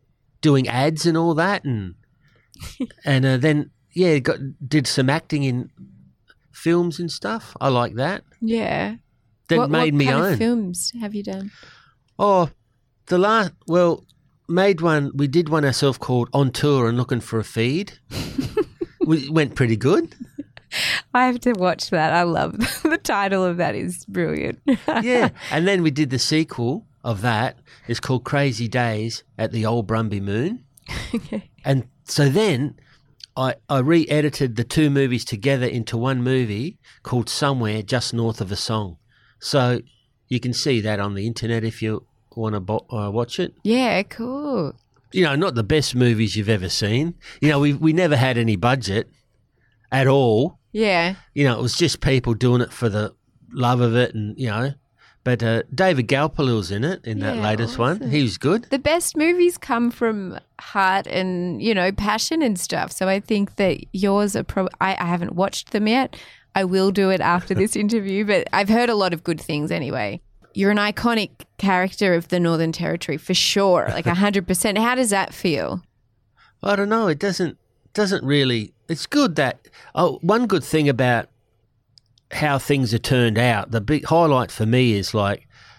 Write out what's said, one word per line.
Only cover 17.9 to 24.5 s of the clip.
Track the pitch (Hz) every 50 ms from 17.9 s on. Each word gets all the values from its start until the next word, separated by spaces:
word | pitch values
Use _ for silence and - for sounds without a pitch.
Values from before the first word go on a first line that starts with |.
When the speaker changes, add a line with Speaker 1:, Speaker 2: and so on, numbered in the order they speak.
| - - _ -
Speaker 2:
<laughs> | - - - - - - - - - - - - - - 349 - - - 370
Speaker 1:
We | 156 160 156 131 139
went | 156 160 147 113 -
pretty | - 127 113 113 101
good. | 120 139 185 330 339 - - - 240 - _ - - _ - - - - - - - - - - - _ -
Speaker 2:
I | 247 254 254
have | 247 240
to | - 247 233
watch | 180 180 180 - - - -
that. | 190 160 156 - 156
I | 175 175
love | 170 165 - 147 165 - 214
<laughs> | 240 - - - -
the | 311 320 - -
title | - 233 202 202 196 196 190 185
of | 180 170
that | 175 170 - -
is | - 165 180 175 - -
brilliant. | - 196 180 165 156 156 151 - -